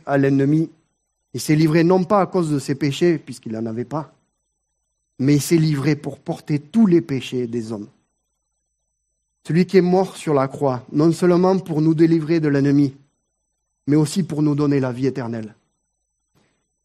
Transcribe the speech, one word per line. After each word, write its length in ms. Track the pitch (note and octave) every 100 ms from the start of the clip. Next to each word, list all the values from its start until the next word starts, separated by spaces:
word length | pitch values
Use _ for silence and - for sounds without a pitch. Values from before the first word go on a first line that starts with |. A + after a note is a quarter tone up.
| -
à 120 | C#3+
l'ennemi, 520 | C#3 C#3 C#3 D#3 E3 _ _ _ _ _ _
il 60 | B2
s'est 160 | - D3+
livré 260 | D#3+ E3
non 220 | E3+ F#3
pas 160 | E3+ G#3
à 60 | F3
cause 240 | F#3+ D#3+
de 80 | D3
ses 160 | C#3+
péchés, 440 | C3+ D3+ C3+ F3 D#3
puisqu'il 340 | - A#2+ B2
n'en 140 | A2 A2+
avait 200 | A2 A#2
pas, 280 | C#3+ D3 _ _ _ _ _ _ _ _ _ _ -
mais 180 | C3 D3
il 40 |
s'est 160 | - E3+
livré 400 | D#3 C#3+ C#3 D3+
pour 220 | D3 -
porter 400 | - D#3+ - D3+
tous 280 | D3 A3+ G#3+
les 140 | E3+
péchés 460 | E3 C3 - B2+ A#2+
des 260 | A#2 A2
hommes. 160 | G#2+ G#2 _ _ _ _ _ _ _ _ _ _ _ _ _ _ _ -
Celui 200 | D#3 F3+
qui 100 | F#3+
est 60 |
mort 340 | F3 F#3 F#3 -
sur 180 | -
la 120 | C#3 C3+
croix, 380 | - D3 B2+ -
non 180 | D3 E3
seulement 480 | D#3+ F3+ F3 F#3 F#3+
pour 220 | F#3 D3+
nous 140 | D#3+
délivrer 440 | D#3+ E3 E3 D3+ E3+
de 100 | D3+
l'ennemi, 480 | C#3 C#3 C#3+ C#3+ - _ _ _ _ _ _ _ _ -
mais 100 | D3
aussi 260 | D3+ G3
pour 200 | E3+ D3+
nous 120 | D3+
donner 240 | C#3+ D3 C#3+
la 140 | C3
vie 140 | B2 C3
éternelle. 500 | C3+ A#2 A#2 G#2+ - _ _ _ _ _ _ _ _ _ _ _ _